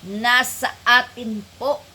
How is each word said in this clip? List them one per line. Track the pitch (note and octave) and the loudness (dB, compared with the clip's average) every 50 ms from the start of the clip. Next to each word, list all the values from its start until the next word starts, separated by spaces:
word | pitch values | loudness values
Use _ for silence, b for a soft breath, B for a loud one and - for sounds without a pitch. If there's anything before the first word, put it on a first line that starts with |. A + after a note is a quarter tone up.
| E3 | -12
nasa | F#3 G3+ G#3 A3 A#3+ B3 B3 B3+ B3 - - C4 - - - - | -10 -8 -2 0 2 4 4 2 0 -4 -6 -6 -6 -6 -4 2
atin | B3 A#3+ B3 B3 - - A#3+ A#3+ A3 A3 G#3 G3 - - | 4 4 4 4 0 -10 -12 -8 -8 -8 -8 -10 -14 -14
po | - A3+ C#4 C#4+ - - - | -6 -4 -4 -4 -4 -6 -18